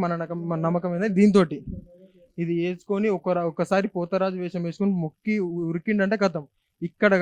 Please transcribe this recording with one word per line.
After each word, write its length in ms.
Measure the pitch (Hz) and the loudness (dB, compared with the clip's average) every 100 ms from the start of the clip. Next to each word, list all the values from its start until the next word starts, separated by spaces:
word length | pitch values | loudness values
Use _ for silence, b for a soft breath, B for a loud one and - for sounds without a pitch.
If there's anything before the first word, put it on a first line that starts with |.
| 170 | 0
మన 100 | 170 | -2
నకం-, 240 | 165 170 170 | -6 -6 -4
మన 80 | 165 165 | -2 0
నమ్మకం 220 | 170 180 175 | 0 -2 -2
ఏంటంటే 180 | 214 185 | 0 6
దీంతోటి 400 | 208 196 170 143 - - - - 190 180 _ - | 6 6 4 -2 -10 -14 -16 -20 -20 _ _ -6
ఇది 100 | 170 170 | -2 -2
వేసుకొని 440 | 180 180 - 196 214 185 | -2 -6 -4 0 0 0
ఒక 120 | 185 175 | 0 0
రా-, 80 | 170 | -2
ఒకసారి 360 | 156 170 196 202 185 | -2 0 0 0 -4
పోతరాజు 380 | 170 190 190 185 175 | -4 0 -2 -2 -6
వేషం 180 | 175 170 | -4 -6
వేసుకొని 240 | - 202 180 | -2 0 0
మొక్కి 340 | 156 - 214 214 175 | -2 -6 -2 -2 -2
ఉ-, 140 | 175 165 | -4 -4
ఉరికిండంటే 480 | 170 214 208 196 214 | -2 0 0 2 2
కథం 240 | 196 151 143 _ _ _ 165 | 0 -2 -10 _ _ _ -10
ఇక్కడ 240 | - 208 190 | 0 2 4